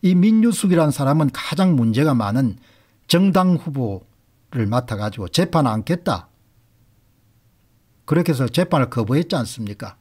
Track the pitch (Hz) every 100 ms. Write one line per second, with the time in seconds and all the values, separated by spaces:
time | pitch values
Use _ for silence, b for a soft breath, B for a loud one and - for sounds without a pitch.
0 | 190 180 196 220 226 202 196 170 156 139
1 | 139 151 147 - - 151 185 151 113 113
2 | 156 131 104 117 131 95 b b b b
3 | _ 170 196 185 185 170 165 139 120 95
4 | - _ _ _ _ 131 107 117 123 104
5 | 107 104 90 - 180 175 135 110 - 175
6 | - 104 - _ _ _ _ _ _ _
7 | _ _ _ _ _ _ _ _ _ _
8 | - 151 165 135 127 139 180 160 123 123
9 | 107 135 170 175 113 - 104 101 101 -